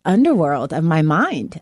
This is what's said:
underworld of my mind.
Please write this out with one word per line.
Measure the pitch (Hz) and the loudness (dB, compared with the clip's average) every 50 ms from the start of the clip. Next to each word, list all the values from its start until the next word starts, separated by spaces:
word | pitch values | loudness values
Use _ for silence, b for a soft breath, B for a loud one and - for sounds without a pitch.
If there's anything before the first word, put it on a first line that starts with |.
| - | -2
underworld | 156 185 226 277 339 294 190 156 143 143 139 131 143 - | 0 2 4 4 4 2 2 2 0 0 -2 -4 -4 -4
of | 165 160 | -2 0
my | 170 160 160 | 0 2 2
mind. | 156 156 151 175 277 381 - 135 107 - - - | 2 2 2 0 0 -2 -2 -6 -8 -10 -12 -16